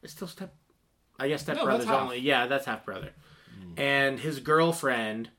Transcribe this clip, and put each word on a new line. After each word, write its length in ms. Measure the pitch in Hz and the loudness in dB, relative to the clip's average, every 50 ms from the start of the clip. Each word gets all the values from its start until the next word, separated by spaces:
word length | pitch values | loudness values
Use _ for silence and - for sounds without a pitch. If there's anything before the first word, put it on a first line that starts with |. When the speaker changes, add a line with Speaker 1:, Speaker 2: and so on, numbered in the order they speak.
Speaker 1:
It's 100 | - 160 | -16 -18
still 160 | - - 196 175 | -12 -12 -12 -12
step, 260 | - - 190 185 - _ _ _ _ _ _ _ _ _ _ _ _ _ | -10 -12 -14 -14 -14 _ _ _ _ _ _ _ _ _ _ _ _ _
I 120 | 139 139 | -2 -2
guess 140 | 151 143 - | -2 -2 -2
step 120 | - 151 | -4 -2
Speaker 2:
No, 80 | - 330 | 0 2
Speaker 1:
brother's 220 | - 131 - 120 | 2 2 2 2
Speaker 2:
that's 100 | 110 - | 2 2
half. 80 | - - | 2 2
Speaker 1:
only, 160 | 127 123 123 | 0 -4 -2
yeah, 260 | 127 143 139 123 123 123 | 2 4 4 4 4 2
that's 180 | 139 139 135 | 0 -2 0
half 180 | 135 113 113 - | -2 -6 -6 -6
brother. 280 | - 98 95 - - - - - - - - - - - 101 | -8 -10 -8 -10 -12 -14 -18 -20 -20 -20 -20 -20 -20 -20 -18
Speaker 3:
Mm. 220 | 95 90 85 - | -16 -14 -6 -2
Speaker 1:
And 400 | 143 139 139 139 139 135 135 123 | 0 2 4 4 4 2 0 -2
his 220 | - 156 147 135 | -4 -6 -6 -6
girlfriend 880 | 127 143 151 156 165 170 165 - - 135 127 117 113 110 107 110 113 - _ | 0 2 4 6 6 4 2 2 0 0 0 0 0 -2 -4 -6 -8 -10 _